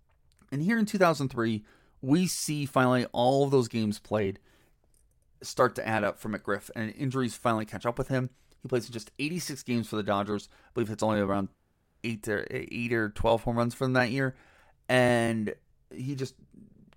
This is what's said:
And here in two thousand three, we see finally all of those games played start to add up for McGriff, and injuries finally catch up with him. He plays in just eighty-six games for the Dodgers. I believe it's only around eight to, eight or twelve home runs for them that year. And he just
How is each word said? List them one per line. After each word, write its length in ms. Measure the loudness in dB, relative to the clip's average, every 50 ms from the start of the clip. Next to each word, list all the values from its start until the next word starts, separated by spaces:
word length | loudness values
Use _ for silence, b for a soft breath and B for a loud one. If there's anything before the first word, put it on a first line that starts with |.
| _ _ _ _ _ _ _ _ _ _ -6
And 100 | -2 0
here 160 | 2 2 2
in 80 | 2
two 120 | 2 4 6
thousand 320 | 6 6 6 4 0 -2
three, 340 | 0 0 0 0 0 -2 -4 b b b b b b b
we 260 | 2 4 4 4 4
see 400 | 2 0 -4 -4 -4 -2 -4 -4
finally 400 | 0 2 4 4 4 4 2 2
all 360 | 0 0 2 4 4 6 4 4
of 80 | 6
those 180 | 4 4 4 2
games 300 | 0 -2 0 0 -2 -4
played 400 | -4 -2 0 0 0 0 -2 -6 b b b b b b b b b _ _ _ _ _ _ _ _ _ _ _ -16
start 320 | -10 0 0 0 2 0
to 140 | -4 -4 -2
add 160 | -2 0 0
up 140 | -2 -4 -4
for 80 | -8 -8
McGriff, 420 | -8 -6 -4 -4 -4 -4 -4 -10 -10
and 180 | -8 -8 -8 -6
injuries 400 | -6 -6 -4 -2 -2 -2 -2 -4
finally 300 | -4 -2 -2 0 0 -2
catch 220 | -6 -10 -6 -6
up 120 | -4 -4 -4
with 100 | -4 -2
him. 220 | -2 -2 -2 -4 b b b b b b -8
He 60 | -2
plays 180 | -2 -2 -2
in 60 | -4 -10
just 180 | -12 -12 -12 _ -8
eighty-six 440 | -6 -4 -4 -6 -6 -8 -10 -10 -6
games 260 | -2 -2 -2 -2 -2
for 80 | -4
the 60 | -4 -2
Dodgers. 480 | 0 0 0 0 -2 -4 -6 -6 -10 -20
I 180 | _ _ _ _
believe 160 | -4 -2 -2
it's 120 | -2 -2 0
only 180 | 0 0 0
around 280 | 0 0 0 -2 -2 -4 -8 _ _ _ _ _ _ _ _ _ -8
eight 200 | -8 -8 -6 -4
to, 200 | -4 -4 -4 -4 -6 -8
eight 380 | -8 -8 -8 -8 -8 -4 -2 0
or 160 | 0 0 -2
twelve 360 | -2 0 2 4 4 4 2
home 120 | -2 0
runs 180 | 0 0 0 0
for 100 | -2 -2
them 100 | 2 2
that 160 | 2 2 2
year. 260 | 0 0 -2 -2 -4 b b b b b b b b b _ 2
And 640 | 4 6 6 6 4 4 2 2 0 0 -2 -4 -6 -8 _ _ _ _ _ _
he 240 | -14 -10 -8 -8 -6
just 200 | -6 -8 -8 -10 _ -20 _ -20 -20 -20 -20 -20 _ -20 -20 _